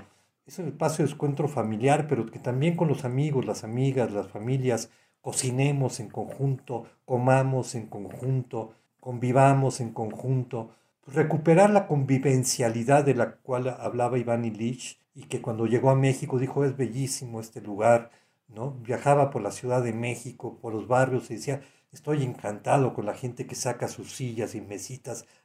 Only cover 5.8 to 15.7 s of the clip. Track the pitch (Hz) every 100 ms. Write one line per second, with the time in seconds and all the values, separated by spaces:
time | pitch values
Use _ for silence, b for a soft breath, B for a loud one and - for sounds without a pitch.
5.8 | 127 - 104 107 104 - 135 127 - 117
6.8 | B B - 123 127 135 135 131 - 120
7.8 | 107 104 98 131 127 131 123 113 113 b
8.8 | b _ 127 120 123 127 135 135 131 -
9.8 | 113 117 110 107 127 131 123 117 113 b
10.8 | b b - 139 156 170 165 165 208 202
11.8 | 196 147 131 131 139 131 123 - 117 113
12.8 | 117 143 139 123 110 - - 123 127 123
13.8 | 113 120 120 127 120 117 117 104 117 131
14.8 | - - _ 135 - 127 - 110 113